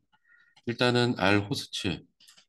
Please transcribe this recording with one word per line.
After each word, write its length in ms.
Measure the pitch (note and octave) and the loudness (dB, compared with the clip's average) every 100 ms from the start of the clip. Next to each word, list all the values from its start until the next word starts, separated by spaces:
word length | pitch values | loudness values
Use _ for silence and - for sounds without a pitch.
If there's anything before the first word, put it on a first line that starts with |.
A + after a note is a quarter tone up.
| _ _ _ _ _ _ - | _ _ _ _ _ _ -10
일단은 480 | A2+ B2 B2 A#2+ - | -2 2 2 0 2
R 200 | F#2 G#2 G2+ | 2 2 0
호스트, 560 | - - - G2+ D#2+ - _ _ - | -6 -8 -6 -4 -6 -10 _ _ -20